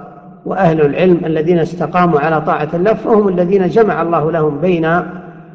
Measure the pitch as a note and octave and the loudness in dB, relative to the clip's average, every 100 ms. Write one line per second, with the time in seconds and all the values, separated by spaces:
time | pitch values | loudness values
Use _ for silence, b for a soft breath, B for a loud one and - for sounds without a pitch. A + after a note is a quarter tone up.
0 | - - - - - F3+ F3+ D#3 C#3+ C3+ | -18 -20 -20 -16 -8 0 2 2 2 2
1 | F3+ E3+ D#3 D#3 D#3 F3 D3+ F3 D#3+ F3+ | 2 2 0 -2 0 0 0 -4 -4 0
2 | F3 D3 D3+ D#3 D#3 D3+ D3+ E3+ G3+ A3 | 2 2 0 0 -2 -2 -2 -2 0 0
3 | C#4 G#3+ G3+ F3+ F3 G3+ F#3 A3+ G#3 D#3 | 2 2 2 0 0 0 2 2 2 0
4 | E3+ E3 D3+ D#3+ D3+ C#3+ F3+ E3+ D#3+ F3 | 0 0 0 0 -2 0 -2 0 0 0
5 | - - - - - | -2 -12 -18 -20 -20